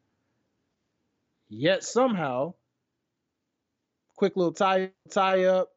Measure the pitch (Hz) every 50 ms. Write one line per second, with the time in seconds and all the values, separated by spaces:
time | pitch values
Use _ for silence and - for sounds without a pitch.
0 | _ _ _ _ _ _ _ _ _ _ _ _ _ _ _ _ _ _ _ _
1 | _ _ _ _ _ _ _ _ _ - 104 110 139 170 190 170 - - - 226
2 | 262 254 220 180 156 135 123 127 143 170 - _ _ _ _ _ _ _ _ _
3 | _ _ _ _ _ _ _ _ _ _ _ _ _ _ _ _ _ _ _ _
4 | _ _ _ - 202 190 - 190 175 165 160 - 208 190 190 190 185 190 _ _
5 | _ - - 208 190 190 190 190 185 185 185 185 180 - _